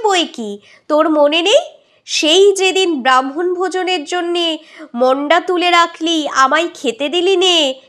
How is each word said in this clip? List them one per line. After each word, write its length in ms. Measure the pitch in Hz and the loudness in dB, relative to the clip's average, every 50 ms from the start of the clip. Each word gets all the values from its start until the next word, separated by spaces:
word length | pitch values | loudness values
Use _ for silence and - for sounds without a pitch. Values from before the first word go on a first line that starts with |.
| 453 | 2
বই 220 | 415 381 349 320 | 2 2 2 0
কি, 340 | - - 247 226 208 202 202 _ - - _ _ | -2 -6 -10 -10 -10 -10 -12 _ -20 -20 _ _
তোর 220 | - 302 302 320 330 | 0 2 2 2 2
মনে 320 | 311 302 285 294 311 339 | 4 2 2 2 2 2
নেই? 180 | 339 392 494 587 - - - - _ _ _ _ _ | 2 4 2 2 2 -2 -18 -20 _ _ _ _ _
সেই 500 | - - - 330 302 330 381 392 403 381 | -8 -4 -2 2 2 4 6 6 4 4
যেদিন 460 | 370 381 381 330 381 381 349 320 254 | 2 0 0 2 0 0 0 -2 0
ব্রাহ্মণ 520 | 220 262 262 254 269 269 269 330 359 370 359 | 2 2 2 2 0 -2 -4 -4 -4 -2 -2
ভোজনের 500 | 349 370 349 359 370 359 370 370 339 285 | -2 -4 -4 -2 -4 -2 -2 -2 -4 -4
জন্যে 540 | 320 349 359 339 349 349 349 339 330 311 311 - - - 320 311 - - | -4 -6 -4 -4 -4 -4 -2 -2 -4 -4 -6 -10 -20 -20 -20 -20 -10 -2
মন্ডা 440 | 240 254 254 262 277 294 294 330 349 | 0 0 2 0 0 -2 -2 -2 -2
তুলে 320 | 339 370 359 339 359 349 | -2 -2 -4 -2 0 0
রাখলি, 560 | 349 339 339 330 339 - 320 339 330 320 285 | 2 0 0 -2 -4 -6 -4 -4 -2 -2 -4
আমায় 400 | - - 269 269 262 294 320 339 339 339 | -4 0 0 2 2 2 0 -2 -4 -8
খেতে 360 | - - 240 233 233 285 294 | -6 -6 -6 -4 -4 -6 -4
দিলি 260 | 311 359 349 392 392 | -2 0 0 0 0
নে, 460 | 349 381 370 349 330 294 262 262 - _ | 2 2 2 2 2 0 0 -4 -6 _